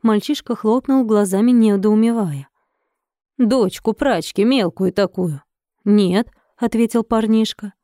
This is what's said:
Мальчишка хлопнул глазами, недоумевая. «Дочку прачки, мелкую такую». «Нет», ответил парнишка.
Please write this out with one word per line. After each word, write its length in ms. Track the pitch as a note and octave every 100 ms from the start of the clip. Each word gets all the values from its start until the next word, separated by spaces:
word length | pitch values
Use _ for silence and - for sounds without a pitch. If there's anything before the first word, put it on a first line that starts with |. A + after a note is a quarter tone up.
Мальчишка 540 | A3+ G#3 - D4 - A#3
хлопнул 480 | G#3+ A#3+ C4 C4+
глазами, 460 | A3+ G#3 G3+ F#3+ A#3
недоумевая. 960 | A#3+ A3 G3+ G#3 G#3+ A3+ A#3 F#3 C#3+ C3+ _ _ _ _ _ _ _ _ -
«Дочку 560 | A3+ C4 F#3 - -
прачки, 480 | A#3 C#4 F#3+ D3+ -
мелкую 540 | G#3+ C4+ F3+ - F#3+
такую». 480 | F3+ F#3+ - F3+ C#3 _ _ _ _
«Нет», 460 | G3+ G#3 F#3+ F#3 A#3+ _ _ _
ответил 420 | A#3 A3+ A#3 A#3
парнишка. 720 | A3 A3 A3 A3 A3 - G#3 _